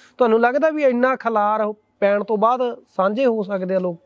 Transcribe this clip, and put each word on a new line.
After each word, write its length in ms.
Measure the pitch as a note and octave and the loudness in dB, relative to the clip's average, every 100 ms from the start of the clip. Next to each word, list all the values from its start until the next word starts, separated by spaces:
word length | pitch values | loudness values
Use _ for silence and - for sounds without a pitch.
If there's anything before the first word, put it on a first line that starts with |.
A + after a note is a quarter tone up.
| - - | -18 -2
ਤੁਹਾਨੂੰ 240 | A#3+ A3+ | 2 4
ਲੱਗਦਾ 280 | A#3 C4+ D#4 | 2 2 0
ਵੀ 140 | D4+ | 2
ਇੰਨਾ 320 | C#4 A#3+ B3+ C4 | 0 2 0 0
ਖਿਲਾਰ 580 | A#3 A3 G#3 G#3+ G#3+ G#3+ _ _ | -2 0 0 0 -2 -6 _ _
ਪੈਣ 240 | G3+ G3+ | 0 0
ਤੋਂ 140 | G3+ G#3+ | -2 0
ਬਾਅਦ 240 | A3 B3 B3 A#3 - - | 2 2 -2 -6 -8 -2
ਸਾਂਝੇ 280 | F#3+ G#3+ C4+ | -2 2 0
ਹੋ 180 | A3 | 0
ਸਕਦੇ 320 | G3 G3 F#3 F#3+ | -4 -6 -2 -2
ਆ 40 | |
ਲੋਕ 220 | F3+ E3+ | -2 -6